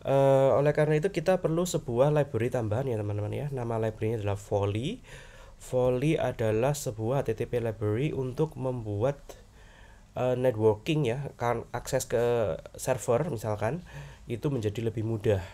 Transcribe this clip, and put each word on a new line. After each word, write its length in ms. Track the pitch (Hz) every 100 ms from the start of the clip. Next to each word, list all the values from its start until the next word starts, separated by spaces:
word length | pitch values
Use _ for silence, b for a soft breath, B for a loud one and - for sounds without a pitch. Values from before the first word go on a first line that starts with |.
eh, 480 | - 135 139 135 135
oleh 240 | 117 147
karena 240 | 147 151 156
itu 160 | 190
kita 240 | 175 156 185
perlu 240 | 165 160
sebuah 480 | 180 170 - 117 143
library 400 | 151 143 110 120
tambahan 400 | 127 110 107 135
ya 80 | 110
teman-teman 400 | 104 104 104 110
ya. 160 | 143
Nama 240 | 135 117 113
library-nya 480 | 110 110 110 117 101
adalah 160 | 101 -
Volley. 560 | 104 101 101 139 254 B B B B B -
Volley 560 | - 127 127 127 147 160
adalah 560 | 127 - 113 107 127
sebuah 480 | 143 139 107 110 139
H 160 | - -
T 80 |
T 80 | 117
P 80 | 120
library 560 | 113 107 107 110 147 135
untuk 400 | 131 123 156 123
membuat, 640 | 131 127 107 101 123 143 - - - B B B B B - -
eh, 160 | 127 127
networking 640 | 127 110 110 104 - 156
ya, 320 | 127 127 139 -
kan 320 | 120 117 - 120
akses 320 | - 175 -
ke 160 | 120 120 120 101 73 - -
server 480 | - - - 117 151
misalkan, 560 | 117 110 107 131 165 B 143 B B -
itu 160 | 117 151
menjadi 400 | 135 107 104 113
lebih 160 | 110
mudah 400 | 110 113 113 98 87